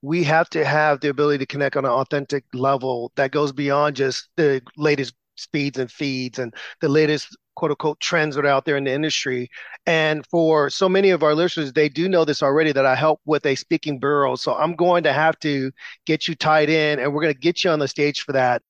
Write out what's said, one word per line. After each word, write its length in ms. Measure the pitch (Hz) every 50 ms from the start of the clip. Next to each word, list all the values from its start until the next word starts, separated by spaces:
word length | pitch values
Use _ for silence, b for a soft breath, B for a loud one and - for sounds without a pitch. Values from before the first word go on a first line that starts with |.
we 220 | - 139 160 175 170
have 240 | 143 156 160 170 -
to 160 | - 160 151
have 360 | 139 139 151 151 151 147 131
the 100 | 147 147
ability 260 | 139 127 147 147 147
to 80 | 139 135
connect 320 | - - 143 143 139 -
on 80 | 143 135
an 60 | 131
authentic 520 | 120 131 131 _ - 143 139 - - 139 - _ -
level 580 | 127 127 135 139 131 123 131 127 120 117 120 _
that 160 | - 139 135
goes 200 | 131 151 151 143
beyond 420 | 135 131 147 139 139 143 147 151 143
just 360 | 143 139 131 127 - - _ _ -
the 240 | 160 147 139 131 120 - _ 156
latest 340 | 147 156 151 139 135 120 - _ _ _ _
speeds 420 | - - - - 151 143 143 127 131
and 140 | 131 117
feeds 460 | - - 156 139 131 131 127 127 117 -
and 160 | 127 117 B B B B B B
the 80 | - 151
latest 480 | 139 156 156 147 151 139 - - - _ _ _ _
quote 160 | - - 156
unquote 300 | 147 _ - 156 151 _
trends 340 | - - 175 170 151 151 139
that 120 | 143 143
are 20 | 143
out 160 | 139 135 -
there 140 | 165 147 139
in 60 | 139
the 60 | 139
industry. 600 | 127 143 156 156 - - - 139 127 123 123 - B B B B B B _
And 420 | - 170 160 156 156 156 151 - _
for 420 | - 170 165 160 156 151 143 139
so 180 | - - 196 190
many 220 | 185 190 196 196
of 120 | 185 160
our 120 | 160 151 151
listeners, 400 | 156 175 180 - 165 156 139 123
they 160 | 156 151 151
do 180 | 135 156 170 190
know 160 | 185 170 160
this 180 | 147 147 -
already, 300 | 151 139 139 156 160 156
that 140 | 143 135 135
I 80 | 131 127
help 260 | 127 147 156 160 - _
with 180 | - 147 143 -
a 100 | 151 135
speaking 440 | 131 - _ 170 165 - 151 143 127
bureau. 380 | 127 143 147 143 139 131 127
So 180 | 123 - 127 120
I'm 200 | - 147 160 175
going 280 | 165 180 180 175 175
to 100 | 160 156
have 260 | 135 143 156 160 160 _
to 300 | - 156 143 139 131 135 - B B B B B _
get 200 | - 156 156 -
you 80 | - 165
tied 360 | _ - 156 156 156 151 151
in, 280 | 160 160 151 151 147 139
and 140 | 120 143
we're 80 | 143 151
gonna 140 | 156 165 147
get 280 | 131 127 170 175 -
you 60 | - 185
on 100 | 160 151
the 80 | 143
stage 360 | 135 - - 147 147 139 -
for 100 | - -
that. 300 | 139 135 127 123 123 117 _ _